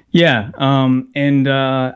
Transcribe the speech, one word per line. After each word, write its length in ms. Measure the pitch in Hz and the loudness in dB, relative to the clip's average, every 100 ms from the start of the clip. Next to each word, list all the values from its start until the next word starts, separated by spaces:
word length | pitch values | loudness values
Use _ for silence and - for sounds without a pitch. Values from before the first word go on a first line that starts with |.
| _ | _
Yeah, 400 | 170 165 120 107 - | 2 2 2 -4 -4
um, 500 | 135 135 131 127 131 | 0 0 2 0 -2
and, 340 | 143 143 139 135 | -4 0 0 0
uh, 440 | 135 131 131 127 | 0 -2 -2 -4